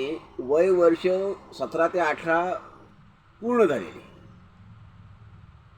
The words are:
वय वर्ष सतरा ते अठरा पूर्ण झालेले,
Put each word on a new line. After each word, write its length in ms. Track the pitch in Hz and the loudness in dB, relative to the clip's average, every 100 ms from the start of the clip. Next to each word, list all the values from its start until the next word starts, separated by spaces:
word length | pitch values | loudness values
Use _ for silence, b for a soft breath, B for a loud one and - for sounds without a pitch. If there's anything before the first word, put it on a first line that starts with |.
| 139 165 - - | -4 -8 -12 -10
वय 300 | 127 156 185 | 0 2 4
वर्ष 360 | 180 170 165 180 185 196 185 - - | 4 4 4 0 -2 -4 -8 -14 -12
सतरा 300 | 127 160 170 | -6 -2 -2
ते 100 | 175 | 0
अठरा 400 | 156 135 165 165 180 165 - - - - - _ _ _ | -2 -2 -2 -2 -2 -6 -12 -20 -20 -20 -20 _ _ _
पूर्ण 220 | 233 240 | -2 2
झालेले, 380 | 185 123 82 - - - - - - - - - - - - - - - - - - | 2 2 -6 -14 -20 -20 -20 -20 -20 -20 -20 -20 -20 -20 -20 -20 -20 -20 -20 -20 -20